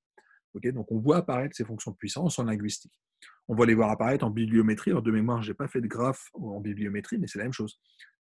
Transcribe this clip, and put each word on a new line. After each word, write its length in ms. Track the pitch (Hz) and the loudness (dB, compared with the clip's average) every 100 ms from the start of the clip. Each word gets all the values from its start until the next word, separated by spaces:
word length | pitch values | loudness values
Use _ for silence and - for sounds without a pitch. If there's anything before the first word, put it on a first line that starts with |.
| _ - _ _ _ | _ -20 _ _ _
Ok ? 120 | 104 120 | -6 -4
Donc, 180 | 127 104 | -4 -4
on 80 | 113 | -2
voit 200 | 123 170 | 2 2
apparaître 360 | - 123 143 - | 2 -2 -4 -6
ces 80 | |
fonctions 280 | 113 110 - | -8 -8 -10
de 40 | 92 | -10
puissance 440 | 104 135 143 139 | -8 -2 -2 0
en 40 | |
linguistique. 560 | 117 107 104 - - _ _ _ - _ - | -2 -2 -4 -8 -12 _ _ _ -20 _ -6
On 80 | |
va 120 | 113 117 | 4 6
les 80 | |
voir 160 | 113 107 | 6 4
apparaître 340 | 110 113 135 | 2 0 0
en 60 | 117 | 0
bibliométrie. 600 | 107 113 113 110 107 - | 0 4 6 6 4 0
Alors, 120 | 180 | 0
de 100 | 113 | 2
mémoire, 300 | 110 110 117 | 2 2 0
j'ai 120 | 107 | -4
pas 140 | 98 139 | -6 -4
fait 120 | 131 | -2
de 60 | 117 | -4
graphe 420 | 113 127 135 - | -2 -2 -2 -8
en 260 | - 120 101 | -12 -8 -6
bibliométrie, 580 | 104 101 104 101 101 226 | -6 -4 -4 -4 -4 -4
mais 100 | 143 | -4
c'est 100 | 98 | -4
la 60 | |
même 80 | 117 | -6
chose. 280 | 131 107 - _ _ - _ | -4 -6 -8 _ _ -20 _